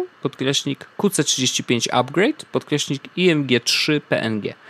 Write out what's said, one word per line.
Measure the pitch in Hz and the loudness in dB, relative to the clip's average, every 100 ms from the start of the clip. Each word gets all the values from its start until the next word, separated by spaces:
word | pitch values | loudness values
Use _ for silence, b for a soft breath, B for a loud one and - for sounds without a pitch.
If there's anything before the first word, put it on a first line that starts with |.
| 359 - | 0 -6
podkreśnik | 143 - 131 143 - 139 - - | -8 -2 -2 0 -2 -6 -10 -2
Q | 202 | 0
C | - | 2
trzydzieści | 143 - 127 - | 0 0 0 -2
pięć | - 120 - | 0 0 2
upgrade | 123 123 147 226 311 - | 0 0 2 0 0 -6
podkreśnik | 139 - 147 - 139 - - | -6 -2 -4 -2 -6 -6 0
I | 180 | 2
M | 156 135 | 2 4
G | 120 | 2
trzy | - - - 147 - | 2 0 0 0 0
P | 135 | -2
N | 113 110 | 0 -2
G. | 101 - B | -6 -10 B